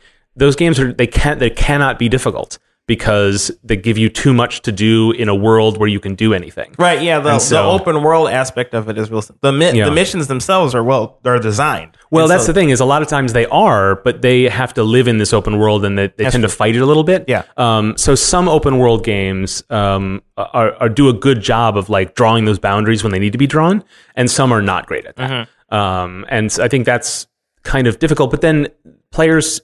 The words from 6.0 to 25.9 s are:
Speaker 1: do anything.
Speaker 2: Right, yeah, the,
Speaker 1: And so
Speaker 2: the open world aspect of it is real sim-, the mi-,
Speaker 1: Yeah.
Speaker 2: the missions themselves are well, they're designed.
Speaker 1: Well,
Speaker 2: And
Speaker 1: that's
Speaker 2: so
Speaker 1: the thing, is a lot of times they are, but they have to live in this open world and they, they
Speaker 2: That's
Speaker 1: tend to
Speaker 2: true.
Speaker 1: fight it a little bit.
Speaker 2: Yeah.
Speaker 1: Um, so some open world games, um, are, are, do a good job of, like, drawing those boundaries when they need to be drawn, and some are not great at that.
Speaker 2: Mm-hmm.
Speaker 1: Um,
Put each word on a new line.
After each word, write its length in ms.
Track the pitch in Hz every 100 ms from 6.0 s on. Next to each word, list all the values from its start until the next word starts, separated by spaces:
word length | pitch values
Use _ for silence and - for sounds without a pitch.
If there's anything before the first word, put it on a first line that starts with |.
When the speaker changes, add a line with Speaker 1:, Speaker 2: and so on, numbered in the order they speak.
| 98 95
Speaker 1:
do 180 | 110
anything. 420 | 95 78 - - -
Speaker 2:
Right, 240 | 175 143
yeah, 180 | 170 156
the, 100 | 147
Speaker 1:
And 80 | 139
so 140 | 139 156
Speaker 2:
the 60 | -
open 320 | 190 180 156
world 240 | 156 165 156
aspect 440 | 127 131 127 123
of 160 | 113 107
it 80 | 107
is 120 | 110
real 120 | 110
sim-, 160 | - -
the 100 | 139
mi-, 180 | 139 170 113
Speaker 1:
Yeah. 80 | 104
Speaker 2:
the 60 |
missions 360 | 160 185 175 139
themselves 480 | 127 - 190 147 123
are 80 |
well, 360 | 117 131 110 _
they're 160 | 127 123
designed. 560 | 110 104 151 92 80 _ -
Speaker 1:
Well, 140 | 160 160
Speaker 2:
And 60 |
Speaker 1:
that's 140 | 180 -
Speaker 2:
so 60 |
Speaker 1:
the 80 | 196
thing, 120 | 156
is 80 | 123
a 40 | 131
lot 160 | 147
of 60 | 147
times 240 | 143 127
they 120 | 120 117
are, 500 | 156 208 107 98 95
but 260 | 127 -
they 280 | 127 127 127
have 240 | 120 127
to 100 | -
live 240 | 110 127 123
in 100 | 110
this 160 | 101
open 260 | 107 104 104
world 260 | 107 104 101
and 120 | 98
they, 100 | 98
they 160 | - 123
Speaker 2:
That's 80 |
Speaker 1:
tend 80 | 120
to 60 | 104
Speaker 2:
true. 60 | -
Speaker 1:
fight 200 | 120 117
it 60 |
a 40 | 135
little 180 | 156 156
bit. 200 | 190 -
Speaker 2:
Yeah. 160 | 107 - -
Speaker 1:
Um, 400 | 120 110 107 -
so 180 | - 131
some 340 | - 180 180
open 300 | 156 143 127
world 240 | 123 110 110
games, 580 | 101 95 95 95 - -
um, 520 | 110 101 98 98 98 _ -
are, 380 | - 123 110
are, 160 | - 120
do 180 | 104 139
a 40 |
good 280 | 110 139 117
job 360 | 98 113 113 101
of, 120 | 98
like, 260 | 98 92 -
drawing 300 | 113 113 107
those 140 | 101
boundaries 420 | 101 101 107 110
when 80 | 110
they 60 | 95
need 120 | 101
to 60 | 120
be 100 | 139
drawn, 360 | 156 165 202 - _ _ -
and 140 | 123
some 220 | - 131
are 100 | 110
not 260 | 98 90 -
great 180 | 67 -
at 100 | -
that. 140 | 131 127 110 _ -
Speaker 2:
Mm-hmm. 20 | 107
Speaker 1:
Um, 500 | 98